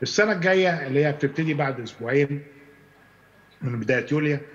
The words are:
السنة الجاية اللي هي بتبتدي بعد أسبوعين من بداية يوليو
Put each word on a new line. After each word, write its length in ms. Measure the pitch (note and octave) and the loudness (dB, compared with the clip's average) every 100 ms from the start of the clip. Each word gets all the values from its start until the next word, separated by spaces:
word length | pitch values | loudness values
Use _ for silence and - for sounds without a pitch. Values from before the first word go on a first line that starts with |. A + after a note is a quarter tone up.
السنة 280 | C3 - G#3+ | -2 0 2
الجاية 560 | G3 F3+ F#3+ F#3 E3 C#3 | 2 2 4 2 0 0
اللي 180 | C3+ D3+ | 2 2
هي 60 | |
بتبتدي 420 | D3 D#3 C#3 D#3+ | 0 -2 0 -2
بعد 260 | C#3+ C#3 B2 | 0 -2 -4
أسبوعين 640 | A2+ - A#2 C#3 C#3+ C#3+ - - - - - _ - _ _ _ _ _ | -10 -10 0 2 2 -2 -10 -20 -20 -20 -20 _ -20 _ _ _ _ _
من 180 | C3 A#2+ | -6 -4
بداية 260 | A2 B2+ - | 0 0 0
يوليو 260 | D3 D3+ D3 - | 0 0 -2 -6